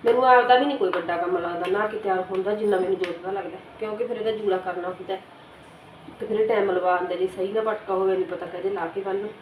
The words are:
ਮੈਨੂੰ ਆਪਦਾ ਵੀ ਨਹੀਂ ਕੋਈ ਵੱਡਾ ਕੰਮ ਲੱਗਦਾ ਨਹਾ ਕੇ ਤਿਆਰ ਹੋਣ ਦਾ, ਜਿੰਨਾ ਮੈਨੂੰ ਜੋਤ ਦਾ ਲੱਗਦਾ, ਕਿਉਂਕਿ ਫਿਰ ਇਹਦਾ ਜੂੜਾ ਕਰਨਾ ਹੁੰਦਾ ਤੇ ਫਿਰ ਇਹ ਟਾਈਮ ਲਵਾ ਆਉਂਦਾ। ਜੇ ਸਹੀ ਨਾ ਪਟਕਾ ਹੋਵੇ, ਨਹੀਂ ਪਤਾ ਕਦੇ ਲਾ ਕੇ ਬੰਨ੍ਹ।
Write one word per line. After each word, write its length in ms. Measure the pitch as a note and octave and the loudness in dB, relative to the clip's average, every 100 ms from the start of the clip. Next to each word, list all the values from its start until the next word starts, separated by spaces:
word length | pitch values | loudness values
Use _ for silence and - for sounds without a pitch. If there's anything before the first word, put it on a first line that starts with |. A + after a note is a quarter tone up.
ਮੈਨੂੰ 220 | A#3 B3 C4 | 4 6 8
ਆਪਦਾ 300 | B3 A#3+ B3+ | 8 8 6
ਵੀ 80 | C#4+ | 6
ਨਹੀਂ 120 | C4+ | 0
ਕੋਈ 120 | F#3 | 0
ਵੱਡਾ 280 | F3+ - E3+ | 0 -2 -2
ਕੰਮ 200 | F3+ F3+ | 0 -2
ਲੱਗਦਾ 280 | F3 F3 F3+ | -2 -4 -2
ਨਹਾ 200 | G3+ G#3+ | 0 0
ਕੇ 100 | - | -2
ਤਿਆਰ 260 | G3 F#3 F3+ | -2 -2 0
ਹੋਣ 120 | F#3+ | -2
ਦਾ, 100 | F#3+ | -2
ਜਿੰਨਾ 260 | G#3+ G#3+ F#3 | 0 2 2
ਮੈਨੂੰ 180 | F#3 F3+ | 2 0
ਜੋਤ 200 | F3+ E3 | -2 -4
ਦਾ 80 | F3+ | -6
ਲੱਗਦਾ, 260 | G3 F3 F#3 - - | -6 -6 -12 -16 -10
ਕਿਉਂਕਿ 280 | G#3+ G#3+ A#3+ | -8 -4 -4
ਫਿਰ 100 | A3 | -2
ਇਹਦਾ 140 | A3 | -2
ਜੂੜਾ 240 | G#3+ G3+ F#3 | -2 0 0
ਕਰਨਾ 320 | F#3 F3 F3+ | -2 -6 -6
ਹੁੰਦਾ 280 | F3+ F#3 F#3+ - - - - - - - - - - | -8 -8 -8 -8 -20 -20 -20 -20 -20 -20 -20 -20 -12
ਤੇ 60 | - | -4
ਫਿਰ 140 | G#3+ | 0
ਇਹ 80 | A3 | 2
ਟਾਈਮ 240 | A3 G3 | 2 2
ਲਵਾ 220 | F3+ F#3 | 2 2
ਆਉਂਦਾ। 220 | F3+ F3+ F3+ | 2 0 -2
ਜੇ 120 | F#3 | -2
ਸਹੀ 240 | G3 F#3+ | -2 -2
ਨਾ 80 | A3 | -2
ਪਟਕਾ 320 | A3 G#3+ - | -2 -4 -4
ਹੋਵੇ, 220 | F#3+ F#3+ F#3 | 0 0 0
ਨਹੀਂ 100 | F3+ | -2
ਪਤਾ 180 | F3+ F3 | -6 -8
ਕਦੇ 220 | F3+ F#3+ | -6 -4
ਲਾ 180 | G3+ E3 | -4 -4
ਕੇ 140 | G3 | -6
ਬੰਨ੍ਹ। 260 | G3 G4 G4+ - | -4 -4 -6 -10